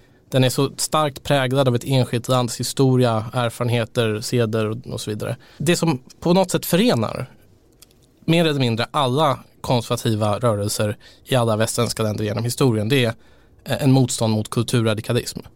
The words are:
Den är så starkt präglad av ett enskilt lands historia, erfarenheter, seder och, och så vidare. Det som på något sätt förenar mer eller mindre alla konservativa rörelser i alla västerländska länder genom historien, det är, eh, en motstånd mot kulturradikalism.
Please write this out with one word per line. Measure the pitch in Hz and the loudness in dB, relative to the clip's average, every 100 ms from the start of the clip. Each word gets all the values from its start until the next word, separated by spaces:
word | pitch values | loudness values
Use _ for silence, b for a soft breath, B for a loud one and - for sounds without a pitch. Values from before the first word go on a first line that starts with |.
| b b - | b b -2
Den | 131 | 2
är | 131 | 2
så | 147 135 - | 2 -2 -2
starkt | - 156 151 - | -2 0 -2 -4
präglad | - 143 127 135 127 | -2 0 2 2 2
av | 120 | 0
ett | - | 2
enskilt | 131 123 120 123 | 0 2 -2 0
lands | 127 120 - | 0 0 -4
historia, | 123 - 131 127 123 110 117 | -4 2 4 4 2 0 -2
erfarenheter, | 127 117 - 123 120 110 127 113 107 | -4 -4 -2 -2 0 0 0 0 -2
seder | - 123 110 110 107 | -2 0 0 0 -2
och, | 120 - | -6 -8
och | 113 | -8
så | - | -6
vidare. | 107 110 120 B B | -6 -6 -8 B B
Det | 151 175 | -2 0
som | 165 131 - - | 0 -2 -6 -4
på | 165 | 2
något | 185 180 | 2 2
sätt | 156 - | -2 0
förenar | 175 240 135 107 - 131 - _ _ _ _ _ _ _ _ - | 0 2 0 -2 -6 -10 -16 _ _ _ _ _ _ _ _ 0
mer | 165 160 | 2 4
eller | 143 | 2
mindre | 123 110 120 | 0 0 -2
alla | 151 131 131 151 127 - _ | 0 0 2 2 0 -8 _
konservativa | - 123 - 120 120 107 107 101 | -2 -2 0 -2 0 0 0 2
rörelser | 120 104 104 - 107 - B B - | 0 0 -2 -2 -2 -4 B B -2
i | 127 | 0
alla | 117 107 | 2 0
västerländska | 113 - 113 - | 0 0 -2 -2
länder | 107 104 | -2 -2
genom | 107 101 | -4 -4
historien, | 120 - 139 110 104 | -4 0 2 2 0
det | 139 113 | 0 0
är, | - b b b b | -2 b b b b
eh, | - 196 | -8 0
en | 135 | 4
motstånd | 131 123 - 110 | 4 2 0 0
mot | 110 107 | 0 -2
kulturradikalism. | 123 113 120 113 110 - 120 - - - | -4 0 0 0 -2 -2 -4 -4 -10 -14